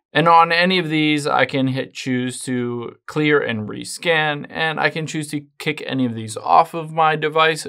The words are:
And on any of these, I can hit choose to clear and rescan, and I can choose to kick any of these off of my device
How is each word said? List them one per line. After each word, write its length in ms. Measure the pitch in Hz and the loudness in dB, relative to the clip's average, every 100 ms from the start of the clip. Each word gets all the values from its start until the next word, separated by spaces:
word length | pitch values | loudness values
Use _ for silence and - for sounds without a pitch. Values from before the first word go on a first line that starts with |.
| _ | _
And 140 | 143 165 | 0 6
on 240 | 165 165 | 6 6
any 260 | 170 180 185 | 4 2 2
of 120 | 156 | 0
these, 360 | 156 151 151 147 | 2 2 2 0
I 200 | 131 127 | 0 2
can 220 | 139 131 | 0 -2
hit 260 | 131 127 | -2 -6
choose 480 | - 135 127 127 123 | -8 -4 -2 -4 -6
to 560 | - 123 120 120 117 - - | -6 -4 -4 -6 -8 -14 -8
clear 340 | 151 151 147 | -2 2 2
and 300 | 113 113 107 | 0 -4 -6
rescan, 760 | - - - 170 160 156 147 - | -8 -10 -6 0 0 0 -4 -8
and 280 | - 160 143 | -6 -4 0
I 120 | 151 | -2
can 180 | 165 151 | -2 -6
choose 220 | 160 147 | -6 -6
to 160 | 147 143 - | -8 -10 -10
kick 240 | 160 151 - | -6 -6 -4
any 200 | 131 123 | -2 -2
of 100 | 113 | -4
these 200 | 110 107 | -10 -6
off 380 | - 165 160 | 4 4 4
of 180 | 170 156 | -2 -6
my 240 | 160 156 156 | 0 2 2
device 500 | 151 156 160 156 | 0 2 2 2